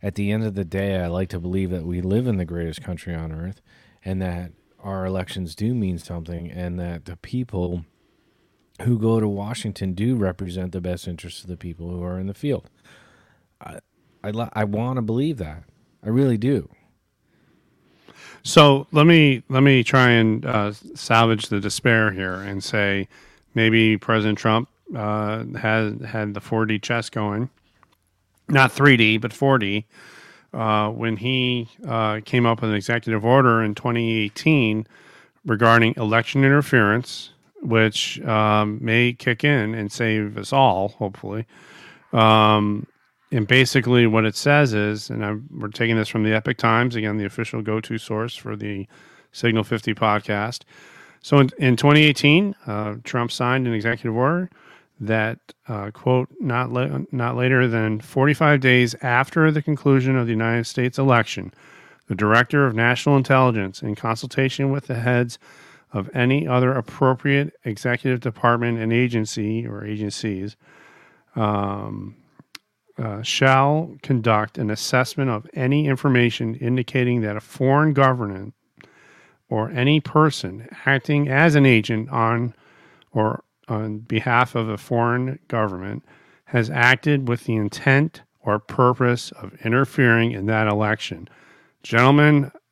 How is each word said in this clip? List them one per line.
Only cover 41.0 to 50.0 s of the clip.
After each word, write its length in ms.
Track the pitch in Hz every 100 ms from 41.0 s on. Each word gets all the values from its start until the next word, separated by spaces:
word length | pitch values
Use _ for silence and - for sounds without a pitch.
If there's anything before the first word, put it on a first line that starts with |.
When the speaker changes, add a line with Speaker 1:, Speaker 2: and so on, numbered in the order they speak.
| 104 104 101 107 113 - - - - - _
Speaker 2:
Um, 760 | - 110 110 107 107 104 104 - _ _ _ _
and 160 | 127 104
basically 600 | 127 127 135 120 123 117
what 200 | 110 110
it 100 | -
says 380 | 143 147 143
is, 340 | 107 104 107 -
and 160 | 113
I'm, 240 | 104 107 139
we're 180 | - 110
taking 280 | - 117 113
this 120 | 107
from 140 | 113
the 120 | 107
Epoch 240 | 110 110 113
Times, 380 | 117 113 123 117
again, 200 | 107 107
the 80 |
official 380 | 101 - 113 120
go-to 340 | 107 110 - 113
source 400 | - 107 117 -
for 200 | 113 107
the 300 | 101 98 98 _ - _ _
Signal 340 | - 117 113
fifty 300 | 104 113 -
podcast. 680 | 107